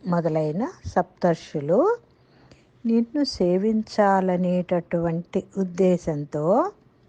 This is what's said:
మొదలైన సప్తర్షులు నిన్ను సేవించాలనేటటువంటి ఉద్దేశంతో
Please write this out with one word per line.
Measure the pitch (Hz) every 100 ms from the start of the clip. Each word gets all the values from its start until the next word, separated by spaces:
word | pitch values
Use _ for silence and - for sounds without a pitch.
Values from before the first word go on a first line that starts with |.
| -
మొదలైన | 175 160 156 156 165 302 - -
సప్తర్షులు | 190 - - 180 160 - 160 143 196 381 480 _ _ _ _ - - _ _ 233
నిన్ను | 226 233 294
సేవించాలనేటటువంటి | 277 - 180 185 220 220 - - 202 190 185 180 180 180 175 175 170 175 170 165 170 190 - 196
ఉద్దేశంతో | 190 175 185 175 - 151 147 147 156 233 381 - _ _